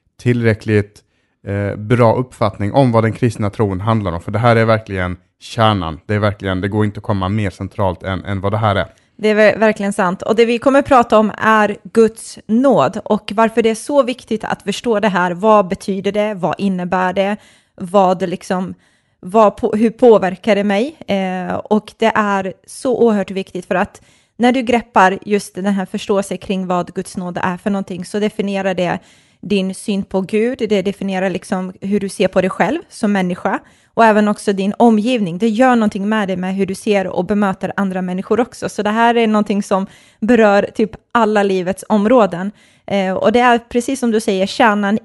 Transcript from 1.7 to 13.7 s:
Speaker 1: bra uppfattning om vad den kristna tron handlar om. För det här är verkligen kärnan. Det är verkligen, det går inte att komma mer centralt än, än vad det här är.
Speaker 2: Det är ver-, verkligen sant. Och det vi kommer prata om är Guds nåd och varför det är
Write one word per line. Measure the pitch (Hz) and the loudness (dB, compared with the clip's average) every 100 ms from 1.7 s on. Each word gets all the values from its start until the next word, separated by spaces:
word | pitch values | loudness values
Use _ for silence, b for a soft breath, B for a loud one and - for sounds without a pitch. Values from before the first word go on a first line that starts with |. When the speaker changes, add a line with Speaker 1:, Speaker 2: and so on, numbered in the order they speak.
| - | -6
Speaker 1:
bra | 107 120 117 110 | -2 2 4 2
uppfattning | 131 - 107 - 101 | -4 -4 -4 -2 -2
om | 131 131 | 2 2
vad | 113 | 2
den | 110 | 0
kristna | 92 120 - 104 | 0 -2 0 -6
tron | - 104 95 | -2 -2 -2
handlar | 107 113 98 | -2 -2 -2
om. | 82 | -6
För | - | -6
det | 104 | 0
här | 120 113 | 2 4
är | 113 | 4
verkligen | 110 - 95 90 87 _ _ | 0 -2 -6 -4 -6 _ _
kärnan. | - - 110 104 82 80 - | -12 0 2 2 -2 -8 -4
Det | 104 | 0
är | |
verkligen, | 104 98 98 92 | 0 -2 -4 -2
det | 101 | -2
går | 107 107 | 0 -2
inte | 104 | -4
att | |
komma | - 101 92 | -6 -2 -2
mer | 107 101 | -2 -4
centralt | - 95 - 95 87 | -6 -12 -4 -4 -2
än, | 90 92 92 | -6 -6 -6
än | 98 | -4
vad | 98 | -2
det | 107 | 0
här | 110 98 | 0 0
är. | - b b - | -2 b b -4
Speaker 2:
Det | 214 | 0
är | 208 | 4
ver-, | 214 185 | 4 4
verkligen | 214 208 202 | 0 0 -4
sant. | 202 185 190 | -2 -2 -2
Och | - 220 | -2 2
det | 226 | 2
vi | 240 | 2
kommer | 254 269 | 2 2
prata | 285 262 240 214 | 4 2 4 4
om | 214 - | 2 -2
är | 220 220 208 202 | 0 2 2 -2
Guds | 175 226 220 220 - - - | -2 2 2 0 -18 -18 -2
nåd | 226 269 190 156 208 - | 2 4 4 2 -2 -2
och | 208 - 208 | -2 -2 0
varför | 226 226 | 0 2
det | |
är | 226 | 0